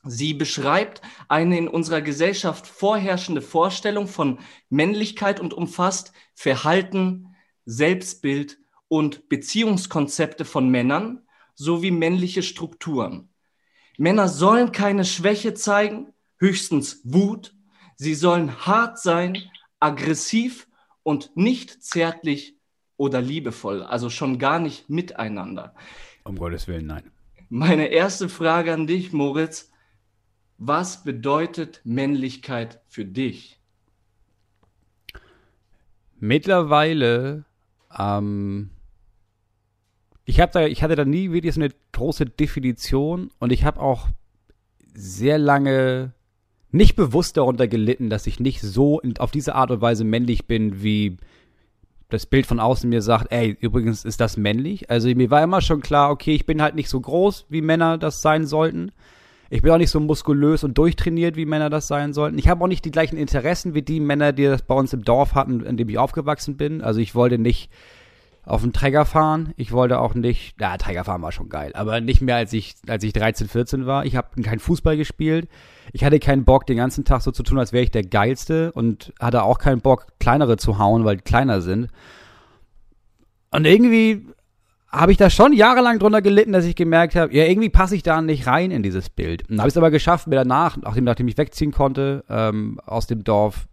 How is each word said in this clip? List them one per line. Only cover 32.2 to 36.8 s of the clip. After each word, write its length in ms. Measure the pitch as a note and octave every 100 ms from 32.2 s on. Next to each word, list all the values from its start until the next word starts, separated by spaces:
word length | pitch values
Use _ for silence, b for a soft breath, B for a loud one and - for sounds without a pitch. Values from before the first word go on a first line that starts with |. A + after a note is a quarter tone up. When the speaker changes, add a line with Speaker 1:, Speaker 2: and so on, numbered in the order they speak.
| C3 - - A#2+ A2+ - _
Speaker 1:
für 160 | -
dich? 560 | G2 G2 C3 F#2 - _ _ _ _ _ _ _ _ _ _ _ _ _ _ _ - b b b b b _ _ _ _ _ _
Speaker 2:
Mittlerweile, 1300 | G#2+ C#3+ F3+ F#3 D#3 D3+